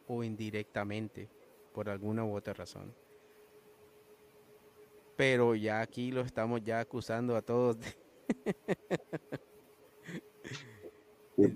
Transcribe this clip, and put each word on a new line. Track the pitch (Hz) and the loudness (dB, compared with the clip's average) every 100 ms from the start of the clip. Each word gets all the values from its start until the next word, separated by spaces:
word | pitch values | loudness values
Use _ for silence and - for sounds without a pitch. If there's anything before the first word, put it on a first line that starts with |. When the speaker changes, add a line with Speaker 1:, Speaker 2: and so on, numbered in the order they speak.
| - | -6
Speaker 1:
o | 120 | -4
indirectamente, | 113 107 107 107 107 110 101 107 107 - 101 - - - - | -4 -4 -4 -4 -4 -4 -2 -4 -6 -10 -16 -18 -20 -20 -14
por | - 104 | -8 -6
alguna | 98 104 113 | -4 -2 -2
u | 110 | -2
otra | 104 104 | -4 -6
razón. | 98 90 - 98 - - - - - - - - - - - - 415 - - - - - - - - - - | -8 -10 -12 -14 -18 -20 -20 -20 -20 -20 -20 -20 -20 -20 -20 -20 -20 -20 -20 -20 -20 -20 -20 -20 -20 -14 0
Pero | 135 127 120 | 4 6 6
ya | 113 107 110 | 4 2 0
aquí | 113 - 123 | -2 -4 -4
lo | 127 | -2
estamos | 123 113 113 120 | -4 -2 0 0
ya | 107 113 | 0 -2
acusando | 113 123 110 113 123 113 | -2 -6 -4 -2 0 0
a | |
todos | - 120 123 113 | 2 2 4 2
de | - - - - - | -6 -14 -20 -12 -4
<laughs> | - - - - 185 - 175 - 151 - - - - - - - - - 175 - - - 127 120 110 - - - - - - | -2 -2 -6 -4 -4 -2 -4 -4 -10 -8 -12 -12 -20 -20 -20 -20 -20 -12 -12 -14 -18 -12 -12 -14 -18 -18 -20 -20 -20 -4 6
Speaker 2:
Sí, | 101 | 6